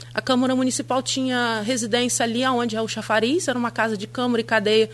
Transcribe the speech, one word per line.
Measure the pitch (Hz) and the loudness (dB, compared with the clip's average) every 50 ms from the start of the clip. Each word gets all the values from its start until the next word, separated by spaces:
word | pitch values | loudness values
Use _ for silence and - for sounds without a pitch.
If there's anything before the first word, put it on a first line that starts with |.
| - - - | -18 -10 -8
A | 220 | -4
Câmara | - - 262 247 262 262 262 | 0 2 2 2 4 2 2
Municipal | 254 262 254 240 - 277 - 247 262 254 | 2 2 0 0 -2 -2 -2 -2 -2 -2
tinha | - - 269 262 254 254 247 240 233 226 220 | -2 -2 -2 -2 0 0 0 0 0 -2 -2
residência | 208 214 262 233 233 214 214 240 247 247 - - 247 | -2 -2 -2 -2 -2 0 0 0 0 0 0 0 0
ali | 233 220 240 262 262 | 0 0 0 0 2
onde | 262 240 240 240 214 220 | 2 0 0 -2 -2 -2
é | |
o | 226 214 | -4 -4
Chafariz, | - 220 208 - 220 220 220 233 294 370 370 294 | -4 -6 -4 0 0 2 2 2 2 0 0 0
era | 247 247 | -2 0
uma | 240 226 | -2 -2
casa | 226 240 214 226 220 190 | 0 0 0 0 -2 -4
de | 208 220 | -6 -6
câmara | - 254 247 247 240 233 | -6 -2 0 0 0 0
e | 226 | 0
cadeia | - 226 220 196 208 220 220 220 220 | 2 2 2 4 4 4 4 4 2